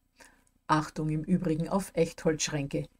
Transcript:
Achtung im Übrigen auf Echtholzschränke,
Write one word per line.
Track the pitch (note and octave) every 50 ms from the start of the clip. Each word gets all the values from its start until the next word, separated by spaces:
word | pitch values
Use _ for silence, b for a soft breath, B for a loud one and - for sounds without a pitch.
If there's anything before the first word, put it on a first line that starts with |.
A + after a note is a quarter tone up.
| _ _ b b b b b b b b b _ _ -
Achtung | D#3 D#3 D3+ - - - D#3 D#3
im | D#3 D#3 D#3
Übrigen | - F#3 E3+ - D#3 D#3+ D#3 E3 -
auf | - G3+ F#3 - -
Echtholzschränke, | E3+ E3 E3 - - - E3+ D#3 D#3 - - - D3 C#3 C#3 - D3 D3 - _ _